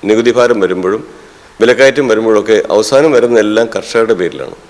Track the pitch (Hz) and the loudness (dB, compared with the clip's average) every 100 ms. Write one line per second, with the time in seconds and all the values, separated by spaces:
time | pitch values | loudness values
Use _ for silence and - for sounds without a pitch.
0 | 98 110 117 120 120 110 92 92 92 107 | 0 0 2 2 2 2 0 -2 -4 -6
1 | - - - - - _ 117 120 135 131 | -8 -20 -20 -20 -20 _ 0 4 2 2
2 | 135 107 113 107 104 107 - 101 104 135 | 0 0 2 0 2 -2 0 -2 2 2
3 | 156 127 120 117 104 107 113 98 - 117 | 2 2 2 2 0 0 -2 -6 -4 -2
4 | 113 101 85 - 65 - | 0 -2 -4 -8 -14 -16